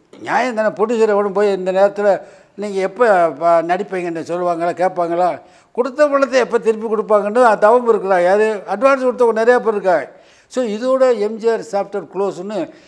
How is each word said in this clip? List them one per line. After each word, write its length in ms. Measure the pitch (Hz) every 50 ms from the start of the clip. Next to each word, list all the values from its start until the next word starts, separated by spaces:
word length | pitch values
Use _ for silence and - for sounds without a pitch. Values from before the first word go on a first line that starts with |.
| _ _ - -
நியாயம் 360 | 110 120 160 208 240 262 226
தானே, 140 | 214 220 208
ப்ரொடியூசரை 460 | - - 208 220 240 220 220 214 208
விட 140 | 202 208 208
போய் 220 | 185 202 208 208
இந்த 200 | 196 185 185 185
நேரத்துல 500 | 185 190 196 202 202 208 202 208 185 160 - - - - _ _ _
நீங்க 240 | - 202 214 196 190
எப்போ 500 | 190 190 190 - 247 226 202 180 170 165 147 139
ப-, 40 | 165
நடிப்பீங்கன்னு 800 | 170 170 165 160 170 180 185 202 196 190 185 175 175 165 165
சொல்லுவாங்களா, 520 | 147 - 170 175 180 175 170 165 170 175 165
கேட்பாங்களா? 680 | 160 175 185 185 180 175 170 170 170 180 175 151 - - - _ _ _ _
கொடுத்த 360 | _ 220 247 269 254 294 302 294
பணத்தை 320 | 277 277 269 240 254 254
எப்போ 200 | 226 180 208 233
திருப்பி 280 | 175 220 220 214 220 226
கொடுப்பாங்கன்னு 720 | 214 214 208 175 214 208 196 208 208 247 254 226 208 190
தவம் 360 | 208 208 240 247 240 233 226
இருக்கிறா. 300 | 196 175 190 196 180 175
யாரு? 380 | 180 190 208 214 220 220 196 175 165
அட்வான்ஸ் 400 | 190 202 262 269 277 262 254 254
கொடுத்தவங்க 320 | 233 226 247 233 220 220
நிறையா 200 | 226 233 247 240
பேர் 80 | 190 220
இருக்கா. 360 | 214 202 180 190 175 151 127 - - - _ _ _ _ _ _
So 180 | - 254 254
இதோட 540 | 220 202 214 240 262 262 262 262 254 240 214
எம் 180 | 202 214 226 220
ஜி 140 | 214 226
ஆர் 80 | 226 208
சாப்டர் 480 | 170 - - 202 196 196 - 202 170 135 -
க்ளோஸ்னு 560 | 185 202 196 156 160 180 202 220 190 156 - - - -